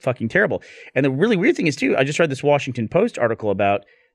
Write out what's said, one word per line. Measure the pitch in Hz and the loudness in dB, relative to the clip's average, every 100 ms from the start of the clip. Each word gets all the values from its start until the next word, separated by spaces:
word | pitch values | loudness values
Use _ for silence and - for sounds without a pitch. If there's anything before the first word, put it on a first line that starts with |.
fucking | - 120 113 | -6 -4 -2
terrible. | 180 202 95 - - - | 0 0 -2 -10 -20 -8
And | 127 | -2
the | 139 | 0
really | 131 214 202 | 2 2 2
weird | 214 311 | 2 0
thing | 165 | -2
is, | 135 | -2
too, | 262 - | 0 0
I | |
just | 139 151 | 0 0
read | 165 | 0
this | 131 | 0
Washington | 143 143 135 123 110 | 0 0 0 -6 -2
Post | 170 233 - | 0 0 0
article | - - 107 | -4 -2 -2
about | 98 101 101 - _ _ | 0 2 0 -4 _ _